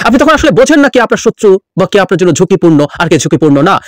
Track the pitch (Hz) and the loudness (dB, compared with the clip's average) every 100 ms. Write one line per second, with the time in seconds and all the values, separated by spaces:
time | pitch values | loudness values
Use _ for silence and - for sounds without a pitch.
0 | 226 254 302 294 302 180 262 302 277 247 | -2 0 2 0 0 2 2 2 2 0
1 | 220 214 226 - 208 190 _ - 185 202 | -2 -2 -4 -2 0 0 _ -6 -2 -2
2 | 185 175 180 151 185 185 175 151 147 - | -2 -2 0 0 0 0 2 2 0 -4
3 | 165 165 156 165 156 139 175 170 | -2 -2 -2 -2 0 2 0 -2